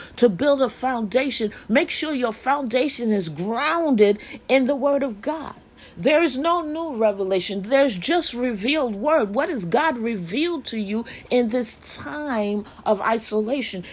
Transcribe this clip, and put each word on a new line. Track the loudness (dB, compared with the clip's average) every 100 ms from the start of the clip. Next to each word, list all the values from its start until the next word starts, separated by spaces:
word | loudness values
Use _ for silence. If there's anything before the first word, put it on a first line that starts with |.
| -8 2
to | 4
build | 4 2 4
a | 2
foundation, | 0 -2 -2 0 0 0 0 -2 -4 0
make | 0 2
sure | 0 -2
your | -2 -2
foundation | -2 -2 -2 0 0 0 0 0
is | 0 0
grounded | -4 -4 -2 0 2 2 6 6 4 -4 -14 2
in | 2 4
the | 2
Word | 2 0
of | 0 -4
God." | -6 -6 -8 -14 -20 -20 -20 -2
There | 2 4
is | 4 2
no | 2 0
new | -2 -6 -6 0
revelation. | 0 0 0 0 -2 -4
There's | 0 2 4 0
just | 0 0 0
revealed | -2 -4 -2 -2 0 -2 -2
word. | 0 2 2
What | 0 -2
has | -2 0
God | 2 2 0
revealed | -4 -4 -4 -2 -2 -2 -6
to | -6
you | -4 -4 -6 -12 0
in | 2 2
this | 0 -2 -4 -6 -6
time | -6 -8 -4 -2 0 -2 -6 -6 -2
of | 0
isolation, | 2 0 0 -2 0 -2 -2 -6 -10